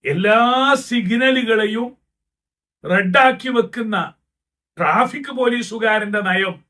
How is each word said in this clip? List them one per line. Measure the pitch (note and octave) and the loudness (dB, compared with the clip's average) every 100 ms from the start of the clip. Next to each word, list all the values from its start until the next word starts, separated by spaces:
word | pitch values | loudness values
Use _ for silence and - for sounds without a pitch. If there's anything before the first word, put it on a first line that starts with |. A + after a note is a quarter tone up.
എല്ലാ | B2+ D#3 G3+ A3+ A#3+ B3+ C4+ C4+ - | -2 0 2 4 4 2 2 0 0
സിഗ്നലുകളെയും | A#3+ F#3 A#3 C4 C4 A3+ A3 G#3+ A3 B3 - _ _ _ _ _ _ _ _ | -4 0 0 2 2 0 0 0 -4 -6 -10 _ _ _ _ _ _ _ _
റെഡാക്കി | - F#3 F#3 A3 C4 B3+ B3+ B3 | -2 0 2 4 4 2 -2 -2
വെക്കുന്ന | - B3 A3 G3 D#3+ _ _ _ _ _ _ - | -2 -6 -4 -4 -6 _ _ _ _ _ _ -4
ട്രാഫിക് | D#3 F#3 B3 D4+ C#4 B3 | 0 2 0 -2 -10 -2
പോലീസുകാരന്റെ | A#3+ A#3+ G3+ A3 A3 G#3+ G#3 G#3 F#3+ | 0 0 -6 -4 -2 0 -2 -4 -2
നയം | F#3 F#3+ F3 | -2 -2 -6